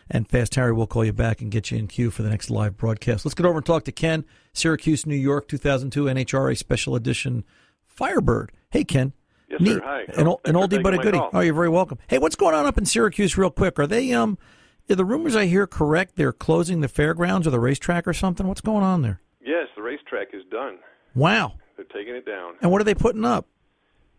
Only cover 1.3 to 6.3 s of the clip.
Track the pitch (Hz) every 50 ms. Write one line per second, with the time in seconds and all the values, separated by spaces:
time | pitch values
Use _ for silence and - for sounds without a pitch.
1.3 | 107 - 117 107 101 110 - - 117 113 110 101 - - 120 113 - - 107 107
2.3 | 107 104 - - 113 107 107 104 98 - 117 113 110 - - 123 117 104 - 151
3.3 | - - 170 180 170 156 - - 165 156 - 165 - - 160 160 160 160 147 -
4.3 | _ _ _ _ - - - 165 156 143 - 160 156 - - 151 147 139 135 139
5.3 | 143 143 - - 147 135 - 143 139 127 139 131 - 143 143 135 131 131 127 -